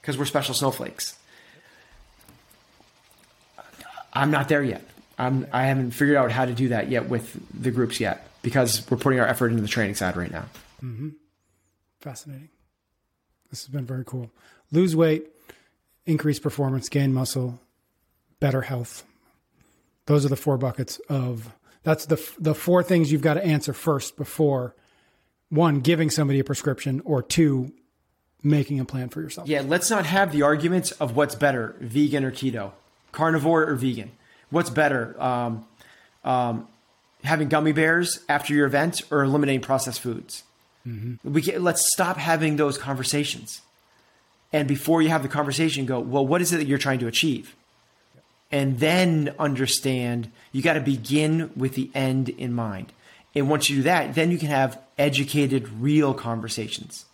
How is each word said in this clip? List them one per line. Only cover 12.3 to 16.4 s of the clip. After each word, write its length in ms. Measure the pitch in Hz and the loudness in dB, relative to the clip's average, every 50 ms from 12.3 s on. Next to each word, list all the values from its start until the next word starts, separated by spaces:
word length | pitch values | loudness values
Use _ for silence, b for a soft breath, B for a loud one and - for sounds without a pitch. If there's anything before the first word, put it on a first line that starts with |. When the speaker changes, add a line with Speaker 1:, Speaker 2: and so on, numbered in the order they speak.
| 139 135 151 160 _ _ _ _ _ _ _ _ _ _ _ _ _ _ _ _ _ _ _ _ | -18 -18 -20 -20 _ _ _ _ _ _ _ _ _ _ _ _ _ _ _ _ _ _ _ _
Speaker 2:
This 120 | - - - | -16 -16 -14
has 60 | 131 | -10
been 160 | 131 143 127 | -8 -8 -8
very 180 | 117 131 131 123 | -6 -8 -8 -8
cool. 260 | - - 127 120 110 _ b b b b b b _ | -8 -8 -10 -10 -10 _ b b b b b b _
Lose 240 | 147 165 185 180 160 | 2 4 4 4 4
weight, 320 | 160 165 160 156 156 156 - _ b b b b b b b b b b _ _ _ _ | 4 4 4 4 0 -4 -12 _ b b b b b b b b b b _ _ _ _
increase 340 | 170 160 147 151 151 139 | 0 0 2 2 0 0
performance, 500 | - | 0